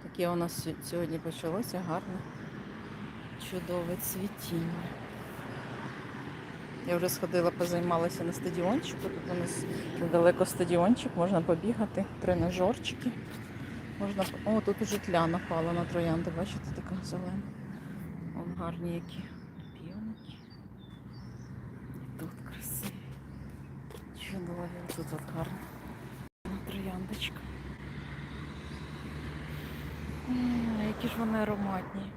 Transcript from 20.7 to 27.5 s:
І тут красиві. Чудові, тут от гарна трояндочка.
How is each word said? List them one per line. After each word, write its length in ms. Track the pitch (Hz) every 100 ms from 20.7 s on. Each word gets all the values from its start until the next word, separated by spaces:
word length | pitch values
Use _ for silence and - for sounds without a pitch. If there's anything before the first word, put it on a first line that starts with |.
| - - - - - - - - - - - - -
І 240 | - -
тут 100 | - - -
красиві. 400 | - - - - - - - - - - - - - - - - -
Чудові, 760 | - 190 175 175 175 175 175 -
тут 100 | 151
от 220 | 156 - 165
гарна 220 | 165 190 - - - - - - - _ - 190 -
трояндочка. 720 | 196 190 185 185 208 - - -